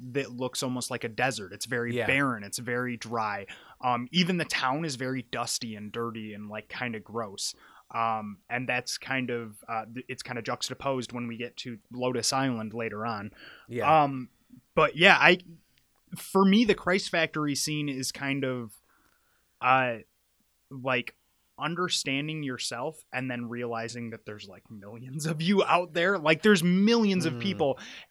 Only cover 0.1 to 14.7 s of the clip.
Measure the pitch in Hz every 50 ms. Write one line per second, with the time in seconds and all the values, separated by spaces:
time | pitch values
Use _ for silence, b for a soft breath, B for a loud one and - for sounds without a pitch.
0.1 | 120 139 135 117 123 120 127 123 - - 139 127 127 123 117 - 127 117 - 117
1.1 | 107 120 123 131 120 107 98 87 98 107 - 113 127 120 120 120 120 123 110 -
2.1 | 131 139 143 135 120 107 101 101 - - 120 123 123 123 123 123 120 117 - 110
3.1 | 117 113 110 104 101 101 98 B B B B B B B 127 123 123 120 123 123
4.1 | 160 180 175 175 185 170 151 - - - 135 127 135 151 170 156 131 117 131 127
5.1 | 131 131 117 - - 120 120 120 - - 120 113 110 104 107 104 98 120 117 117
6.1 | 110 113 107 107 104 101 107 104 107 107 - - - - 127 120 113 107 - -
7.1 | 104 117 113 101 95 - - - - b b b b b b b 113 117 113 113
8.1 | 113 110 107 104 101 - _ - 120 123 127 123 123 123 - - - - - -
9.1 | 131 131 127 123 120 120 117 110 104 - - - 113 113 107 110 117 127 - -
10.1 | 127 - - - 123 117 107 131 120 - - - 127 - - 139 135 127 117 -
11.1 | 117 120 120 117 117 110 120 123 - - - 127 117 107 _ - 120 123 123 127
12.1 | 123 120 110 - 135 135 135 135 123 113 110 107 113 117 113 110 104 104 110 117
13.1 | 113 104 101 110 B B B B B B B B 120 120 110 143 160 156 147 139
14.1 | 135 131 123 - _ _ _ _ - - _ _